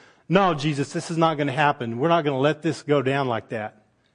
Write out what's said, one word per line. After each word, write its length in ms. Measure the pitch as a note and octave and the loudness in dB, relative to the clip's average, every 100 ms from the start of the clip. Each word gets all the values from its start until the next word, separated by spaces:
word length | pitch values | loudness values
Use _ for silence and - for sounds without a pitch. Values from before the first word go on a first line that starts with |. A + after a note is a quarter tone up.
| - _ - | -20 _ 0
"No, 280 | F3 G3 D#3 | 2 2 2
Jesus, 360 | D3+ C#3 C#3 | -2 -2 -4
this 180 | E3+ - | -6 -6
is 60 | E3 | 0
not 200 | E3 D3+ | 2 2
gonna 140 | C#3+ | -2
happen. 480 | C3 D3 D3 A#2 A#2 | 2 2 0 -4 -2
We're 100 | D#3+ | 2
not 140 | E3+ | 2
gonna 160 | D3 C3+ | 2 0
let 240 | C#3+ D3+ | 0 0
this 180 | E3+ D3 | -2 -4
go 220 | - D3 | 0 0
down 240 | B2+ C#3 C3 | 2 0 0
like 220 | A2+ - | -4 -6
that. 360 | A#2 G#2+ - _ _ _ | -8 -8 -12 _ _ _